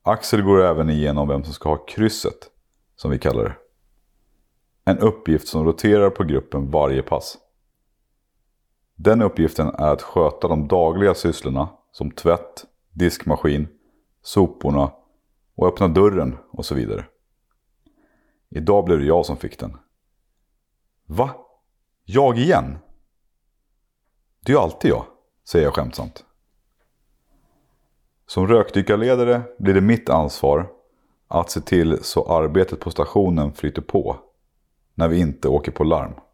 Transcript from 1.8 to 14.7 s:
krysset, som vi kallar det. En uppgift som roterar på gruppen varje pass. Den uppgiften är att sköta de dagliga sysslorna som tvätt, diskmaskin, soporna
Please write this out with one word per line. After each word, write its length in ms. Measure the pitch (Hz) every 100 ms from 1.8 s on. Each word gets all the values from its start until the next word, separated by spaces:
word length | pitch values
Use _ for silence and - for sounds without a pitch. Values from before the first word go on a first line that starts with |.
| -
krysset, 680 | - 110 - - - - _ _ _ _ _
som 160 | -
vi 80 | 67
kallar 240 | 71 58
det. 120 | 53 - _ _ _ _ _ _ _ _ _ _ _ _ -
En 140 | 92
uppgift 480 | 107 - - 78 -
som 180 | 78 80
roterar 440 | 78 107 104 98
på 140 | 95
gruppen 480 | 85 69 - 71 69
varje 320 | 76 71 67
pass. 340 | - 67 - - _ _ _ _ _ _ _ _ _ _ _ _ _ _ _ -
Den 260 | 87 113
uppgiften 460 | 104 - 80 - 78
är 260 | - 78
att 80 | 71
sköta 460 | - 90 78 - 85
de 200 | 78 73
dagliga 460 | 92 82 87 101
sysslorna 560 | 85 87 78 65 65 73 _ _
som 200 | - 71
tvätt, 540 | - 85 85 - - - _ _
diskmaskin, 760 | 80 87 - - 73 78 73 76 _ _ _ _ _
soporna 680 | - 101 90 - -